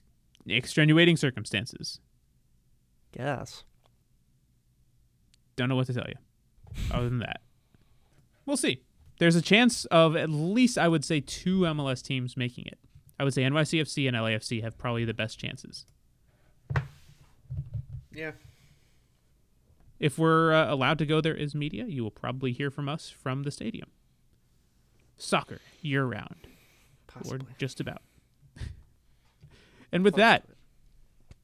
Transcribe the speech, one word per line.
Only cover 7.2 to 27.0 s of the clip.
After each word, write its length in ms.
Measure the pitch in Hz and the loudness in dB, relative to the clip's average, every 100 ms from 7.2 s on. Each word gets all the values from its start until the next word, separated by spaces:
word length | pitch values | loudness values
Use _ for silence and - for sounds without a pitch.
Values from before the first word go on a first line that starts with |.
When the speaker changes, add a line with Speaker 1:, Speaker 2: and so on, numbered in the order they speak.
Speaker 1:
that. 220 | - - - _ _ _ _ _ _ _ _ _ | -4 -8 -14 _ _ _ _ _ _ _ _ _
We'll 120 | - 285 | -4 0
see. 260 | 285 - _ _ - - | 0 -2 _ _ -20 2
There's 180 | 170 170 | 4 4
a 60 | |
chance 420 | - 202 247 - - | 6 6 6 2 2
of 300 | 165 165 160 | 6 6 4
at 140 | 156 | -2
least, 480 | 147 165 220 247 240 | -2 0 2 2 4
I 100 | 170 | 2
would 160 | 165 | 2
say, 160 | - 160 | 0 -2
two 440 | - - 180 185 170 | -2 -6 0 2 2
M 120 | 151 | 0
L 100 | 135 | -2
S 140 | 123 | -4
teams 340 | - 135 123 - | -4 -6 -4 -4
making 300 | 123 120 - | -6 -6 -14
it. 120 | - _ - - - | -18 _ -20 -18 -4
I 60 | |
would 80 | 139 | -2
say 120 | 135 | 2
N 100 | 131 | 2
Y 80 | 147 | 2
C 160 | 151 165 | 2 0
F 80 | 151 | -2
C 180 | - 135 | -2 0
and 80 | |
L 120 | 120 110 | 0 0
A 60 | |
F 100 | 110 | -2
C 180 | - 117 | -4 -6
have 160 | 113 - | -6 -8
probably 300 | 123 117 113 | -4 -2 -2
the 80 | |
best 240 | 110 113 - | -4 -6 -8
chances. 480 | - - - - - _ _ _ _ _ _ _ - - - - - - _ _ - - - - - - - | -12 -12 -16 -18 -20 _ _ _ _ _ _ _ -6 -6 -6 -10 -20 -20 _ _ -14 -12 -10 -12 -12 -16 -16
Speaker 2:
Yeah. 200 | 151 156 151 - - _ _ _ _ _ _ _ _ _ _ _ _ - - | -12 -12 -12 -20 -20 _ _ _ _ _ _ _ _ _ _ _ _ -20 -4
Speaker 1:
If 200 | 151 160 | -4 2
we're, 340 | 160 160 165 | 4 4 6
uh, 180 | 156 127 | 4 4
allowed 280 | 143 131 156 | 2 0 0
to 80 | 147 | 2
go 160 | 156 | 2
there 120 | 156 | 0
as 200 | 156 147 | -2 -4
media, 320 | 147 147 202 247 | -4 -6 -6 -6
you 160 | 139 | -6
will 80 | 110 | -6
probably 420 | - 120 131 131 | -6 -8 -4 -4
hear 180 | 120 143 | -2 -4
from 200 | 135 143 | -4 -6
us 180 | 160 - | -6 -10
from 360 | - 131 131 | -10 -6 -4
the 60 | 143 | -6
stadium. 380 | - - - - _ _ _ _ _ _ _ _ _ _ _ _ _ | -8 -8 -10 -14 _ _ _ _ _ _ _ _ _ _ _ _ _
Soccer 440 | - 160 - - - - | -2 -2 -2 -12 -20 -12
year-round. 560 | 151 139 131 104 - - | -4 -2 -2 -4 -10 -16
Or 800 | - - _ _ _ _ | -20 -20 _ _ _ _